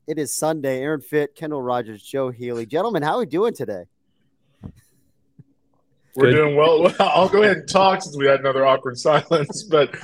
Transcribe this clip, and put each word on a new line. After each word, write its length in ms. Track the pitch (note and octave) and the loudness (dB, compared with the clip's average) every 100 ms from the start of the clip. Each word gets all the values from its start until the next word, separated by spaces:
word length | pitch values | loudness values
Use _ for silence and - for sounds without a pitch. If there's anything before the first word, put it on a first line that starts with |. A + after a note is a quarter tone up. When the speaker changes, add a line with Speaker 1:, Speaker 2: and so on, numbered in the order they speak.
| - | -10
Speaker 1:
It 100 | D#3 | -8
is 180 | C#3 - | -6 -4
Sunday. 440 | D#3 D#3+ C#3 C3 | -4 -4 -4 -4
Aaron 220 | C#3 D3+ | -4 -6
Fitt, 340 | - D3+ D3 - | -4 -2 -2 -6
Kendall 260 | D#3 D3 | -8 -6
Rogers, 400 | B2 B2 A2 G#2+ | -4 -4 -4 -14
Joe 280 | - C3+ C3 | -8 -6 -4
Healy. 360 | A#2+ A#2+ A#2 A#2 | -6 -8 -8 -4
Gentlemen, 380 | D3+ G#3+ F#3+ | -4 -2 -2
how 100 | D3 | -2
are 60 | G#3+ | -4
we 60 | G3+ | -4
doing 280 | D#3 A3+ | -2 -2
today? 300 | - A#2 G2 E2+ _ _ _ _ _ _ _ - - _ _ _ _ _ _ - _ _ _ _ _ _ - | -4 -8 -10 -12 _ _ _ _ _ _ _ -20 -20 _ _ _ _ _ _ -20 _ _ _ _ _ _ 2
Speaker 2:
We're 160 | C3 | 4
Speaker 3:
Good. 20 | |
Speaker 2:
doing 220 | D3 D3+ C#3+ | 6 2 2
well. 360 | D#3 D#3+ F3+ - | 4 4 2 2
<laughs> 40 | |
I'll 280 | F#3+ D#3 F#3+ | 2 4 2
go 160 | G3+ | 4
ahead 140 | G#3+ F3 | 2 2
and 100 | C#3+ | 0
talk 340 | F#3+ F#3+ F#3+ | 2 2 2
since 140 | E3 D3 | -6 -2
we 100 | C#3 | 2
had 140 | C3+ | 2
another 260 | C3+ C3 C3+ | 0 2 2
awkward 320 | C3 C3 B2 | 2 -2 -4
<laughs> 0 | |
silence, 640 | E3 D3 - E3 D3 - | 0 0 2 -2 -2 -8
but 320 | G#3+ D#3 E3 - | 0 2 2 -2